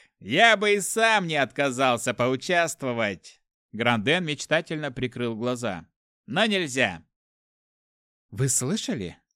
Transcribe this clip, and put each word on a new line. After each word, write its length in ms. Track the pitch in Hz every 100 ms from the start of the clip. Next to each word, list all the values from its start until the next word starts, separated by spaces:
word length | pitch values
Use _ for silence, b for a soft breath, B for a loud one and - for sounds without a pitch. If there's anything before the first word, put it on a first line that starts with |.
| B _
я 360 | 92 143 233 214
бы 180 | 208
и 60 | 202
сам 460 | 185 220 226 214 175
не 100 | 151
отказался 800 | 127 - 139 123 131 120 -
поучаствовать». 1300 | 117 123 131 - 175 165 - 131 120 104 90 - - _ _ _
Гранден 520 | 107 117 117 104 175
мечтательно 680 | 170 143 - 156 170 156 147
прикрыл 440 | 123 131 - 120 110
глаза. 500 | 120 123 120 87 82 _ _ _ -
«Но 200 | 156 220
нельзя». 580 | 196 160 127 113 82 - _ _ _ _ _ _ _ _ _ _ _ _
«Вы 180 | 110 131
слышали?» 720 | - 123 214 - 165 87 - _